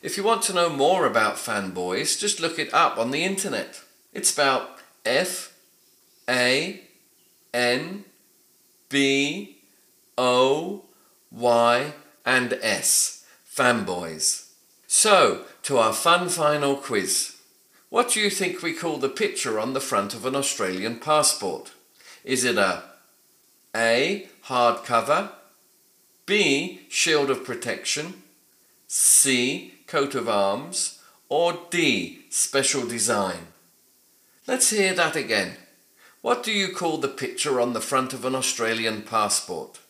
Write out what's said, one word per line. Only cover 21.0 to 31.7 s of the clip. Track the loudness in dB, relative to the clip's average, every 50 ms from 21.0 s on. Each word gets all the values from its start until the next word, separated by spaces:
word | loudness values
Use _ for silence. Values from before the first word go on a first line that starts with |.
| -2 2 2 4 4 2 0 0 -4 -6 -6 -6 -10 -14 -20 _ _ _ _ _ -20 -20 -20 -18 _
Is | -4 -2 0 0
it | 0 2 2
a | 2 2 0 -4 -8 -18 -20 _ _ _ _ _ _ _ _ _ _ _ _ _ _ _ _
A, | 0 2 4 4 4 2 0 -2 -4 -6 -14 -20 _ _
hardcover, | -4 0 4 4 4 4 2 -4 0 0 0 2 2 0 0 0 -4 -10 -20 -20 _ _ _ _ _ _ _ _ _ _ _ _ _ _ _ _ -2
B, | 0 2 4 4 2 2 0 -4 -8 -14 -18 _
shield | -4 -2 0 2 2 2 2 2
of | 0 -2 -2
protection, | -8 -8 -8 -6 -6 -6 -6 -4 -6 -4 -4 -6 -8 -12 -16 -20 _ _ _ _ _ _ _ _ _ _ _ _
C, | _ -2 2 4 4 6 6 6 4 4 2 2 0 -2 -4 -8 -14 -20 _ _ -4
coat | -2 0 0 0 -2
of | -4 -2 0
arms, | 2 2 2 2 0 -2 -6 -8 -6 -6 -6 -6 -8 -12 -20 -20 _ _ _ _
or | 0 2 2 2 0 -4 -10
D, | -8